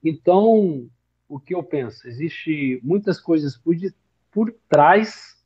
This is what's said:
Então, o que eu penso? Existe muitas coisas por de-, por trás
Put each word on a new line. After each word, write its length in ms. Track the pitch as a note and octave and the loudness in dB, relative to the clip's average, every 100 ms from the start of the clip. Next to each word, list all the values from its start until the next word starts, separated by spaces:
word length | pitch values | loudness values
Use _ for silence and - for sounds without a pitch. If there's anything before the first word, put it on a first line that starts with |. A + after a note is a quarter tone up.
Então, 840 | D#3+ D#3 - F#3 A3 A3 G3 C#3+ A#2+ _ _ _ _ | -4 -2 2 4 6 4 2 -4 -12 _ _ _ _
o 100 | C#3+ | -18
que 160 | _ F3+ | _ -8
eu 80 | |
penso? 440 | - D3 A#2+ - B2+ | -6 -8 -8 -12 -18
Existe 720 | A#2+ D#3+ - - D3+ C#3 B2+ | -10 -10 -10 -8 -4 -4 -4
muitas 360 | A#2+ G3 G3+ F3 | -2 -2 -2 -6
coisas 360 | - E3 C#3+ - | -2 -2 -2 -6
por 200 | E3 E3+ | -4 -4
de-, 200 | F#3 _ _ _ _ | -4 _ _ _ _
por 220 | G#3 A3 - _ | -4 -4 -6 _
trás 720 | D3 D3+ G3 A3 - - _ | 4 6 4 2 -10 -20 _